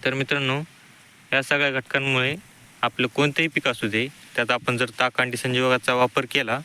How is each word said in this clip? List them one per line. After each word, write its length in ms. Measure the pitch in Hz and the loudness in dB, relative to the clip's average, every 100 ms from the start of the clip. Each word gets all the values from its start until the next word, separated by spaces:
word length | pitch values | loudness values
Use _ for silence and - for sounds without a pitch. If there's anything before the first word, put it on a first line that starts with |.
| 135 | -2
तर 80 | |
मित्रांनो, 480 | 135 135 143 135 139 160 - - - - - - | -2 -2 0 0 -2 -4 -14 -20 -20 -20 -20 -2
या 80 | 135 | -2
सगळ्या 280 | 135 143 143 | 0 0 2
घटकांमुळे 640 | 131 - 139 135 131 127 160 - - - - | -2 -2 -2 0 2 0 -2 -10 -20 -20 -4
आपलं 260 | 123 - 127 | -4 -2 -2
कोणतंही 400 | - 147 139 160 | 2 0 2 -2
पीक 200 | - 135 | 0 -2
असू 200 | 117 110 | -2 -2
दे, 200 | 107 131 - - - | -2 -4 -8 -10 -4
त्यात 160 | 120 | 0
आपण 260 | 120 - 120 | 0 0 -2
जर 120 | 123 - | -2 0
ताक 220 | 127 - | -2 0
अंडी 160 | 123 120 | -2 -2
संजीवकाचा 560 | 131 123 127 127 - | -2 2 2 2 2
वापर 320 | 123 123 - 127 | 2 2 2 0
केला 280 | 139 120 120 | -2 -2 -4